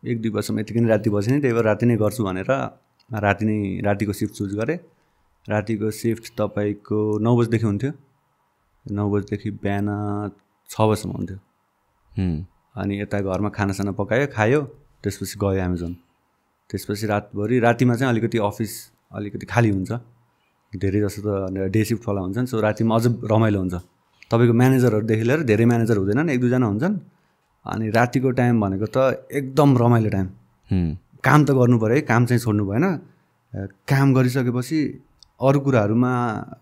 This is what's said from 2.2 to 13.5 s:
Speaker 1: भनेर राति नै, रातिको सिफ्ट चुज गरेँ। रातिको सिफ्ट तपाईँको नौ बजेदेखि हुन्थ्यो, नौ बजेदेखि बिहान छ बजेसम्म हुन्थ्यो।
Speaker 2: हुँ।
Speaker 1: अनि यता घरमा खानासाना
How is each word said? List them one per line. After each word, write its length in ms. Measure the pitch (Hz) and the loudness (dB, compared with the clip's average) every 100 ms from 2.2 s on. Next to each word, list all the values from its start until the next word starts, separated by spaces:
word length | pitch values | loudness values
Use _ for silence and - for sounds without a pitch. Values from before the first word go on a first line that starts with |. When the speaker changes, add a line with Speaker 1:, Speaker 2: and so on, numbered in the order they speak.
Speaker 1:
भनेर 220 | 101 92 95 135 120 - _ _ _ | -4 -4 -2 -2 -4 -12 _ _ _
राति 320 | 110 101 101 | -2 0 2
नै, 360 | 107 107 101 92 | 0 -2 -4 -4
रातिको 320 | 101 101 104 | -2 -2 -2
सिफ्ट 220 | 101 104 | -4 -6
चुज 200 | - 101 | -6 -8
गरेँ। 240 | 101 117 175 - _ _ _ _ _ - | -4 -4 -6 -10 _ _ _ _ _ -4
रातिको 420 | 107 101 110 110 | -4 -2 -4 -4
सिफ्ट 420 | 107 117 110 - - | -4 -4 -4 -8 -6
तपाईँको 800 | 104 104 104 104 - 107 107 107 | -4 -2 -4 -4 -4 -2 0 0
नौ 180 | 110 120 | 2 2
बजेदेखि 300 | 117 117 110 | 2 0 0
हुन्थ्यो, 260 | 101 135 160 _ _ _ _ _ _ _ _ - | -2 -4 -8 _ _ _ _ _ _ _ _ -10
नौ 200 | 101 104 | -4 -2
बजेदेखि 400 | 101 98 104 110 | -2 -2 -8 -8
बिहान 360 | 104 104 101 101 104 104 104 104 - _ _ _ | -6 -4 -2 -2 -4 -4 -6 -8 -12 _ _ _
छ 100 | - | 0
बजेसम्म 320 | 110 104 92 | 2 2 -4
हुन्थ्यो। 240 | - 92 95 _ _ _ _ _ _ _ - | -8 -8 -10 _ _ _ _ _ _ _ -4
Speaker 2:
हुँ। 280 | 92 78 90 _ _ - | -2 -2 -6 _ _ -8
Speaker 1:
अनि 240 | 98 101 | -6 -4
यता 200 | 101 101 | -4 -4
घरमा 280 | 98 92 | -2 -2
खानासाना 440 | 104 | -2